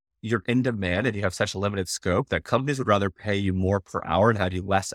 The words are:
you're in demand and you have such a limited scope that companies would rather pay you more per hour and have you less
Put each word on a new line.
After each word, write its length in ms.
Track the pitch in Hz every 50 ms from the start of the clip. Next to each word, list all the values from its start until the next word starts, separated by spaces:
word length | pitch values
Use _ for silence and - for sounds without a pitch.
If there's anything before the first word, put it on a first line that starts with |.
| _ _ _ -
you're 220 | - 110 117 110 -
in 160 | - 120 127
demand 460 | 123 127 117 104 92 90 87 95 120
and 80 | 127 104
you 80 | 101 104
have 100 | 92 -
such 220 | - 110 98 -
a 20 |
limited 320 | 95 101 101 104 98 90 -
scope 400 | - - - 95 87 95 139 -
that 140 | 95 82 -
companies 340 | - 120 123 131 147 143
would 100 | 131 123
rather 220 | 107 104 101 98 95
pay 260 | - - - 107 101
you 180 | 101 98 95 92
more 260 | 92 92 92 101 98
per 220 | - - - - -
hour 240 | - 82 92 104 117
and 80 | 110
have 160 | 104 92 92 92
you 80 | 92
less 320 | 95 98 98 98 98 -